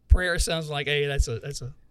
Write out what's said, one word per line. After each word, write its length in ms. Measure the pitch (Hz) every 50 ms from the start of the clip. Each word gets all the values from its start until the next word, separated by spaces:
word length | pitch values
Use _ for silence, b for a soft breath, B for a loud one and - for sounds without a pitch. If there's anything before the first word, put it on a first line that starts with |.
| _
prayer 320 | - - 180 180 180 170 180
sounds 300 | - - 165 165 160 151
like, 180 | 147 143 143
hey, 180 | 143 147 147 143
that's 220 | 143 139 139 -
a, 120 | - 117 113
that's 220 | - 143 143 -
a 120 | 131 139 - - - -